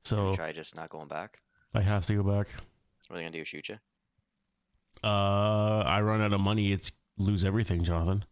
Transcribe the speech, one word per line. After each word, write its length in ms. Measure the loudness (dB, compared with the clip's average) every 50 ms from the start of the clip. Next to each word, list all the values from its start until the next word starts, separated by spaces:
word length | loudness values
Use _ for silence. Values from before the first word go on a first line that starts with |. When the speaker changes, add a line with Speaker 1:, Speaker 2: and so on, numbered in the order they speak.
| _
Speaker 1:
Should 140 | -2 0 0
we 120 | 2 0
Speaker 2:
So 40 | 0
Speaker 1:
try 160 | -2 -4 -6
just 240 | -8 -10 -12 -12 -12
not 140 | -12 -12 -12
going 160 | -12 -14 -14 -10
back? 340 | -10 -10 -10 -10 _ -20 _ _ _ _ _ _ _
Speaker 2:
I 80 | 0
have 240 | 0 2 2 0 0
to 80 | 0 0
go 60 | 0 0
back. 240 | 0 0 0 -2 -4 -8 -16 -18 -18 _ _ _ _ _ _ -20 -14
Speaker 1:
What 80 | -10
are 20 | -10
they 60 | -10
gonna 80 | -8
do? 120 | -10 -10 -12
Shoot 260 | -10 -12 -12 -12 -12
you? 100 | -14 -14 _ _ _ _ _ _ _ _ _ _ _ _ _ _ _ _ _ _ _ _ _ _ _ -6 -2
Speaker 2:
Uh, 760 | 0 2 2 2 4 4 4 4 4 4 2 2 2 2 2
I 220 | 2 2 2 2
run 200 | 2 2 2 2
out 120 | 2 2 2
of 60 | 2
money. 320 | 2 2 2 2 2 2
It's 200 | 0 0 -2 -6 -8 _ _ _ _ 0
lose 260 | 2 2 4 4 2
everything, 380 | 2 2 2 0 0 0 0 2
Jonathan. 420 | 2 2 2 2 2 0 0 -2 -6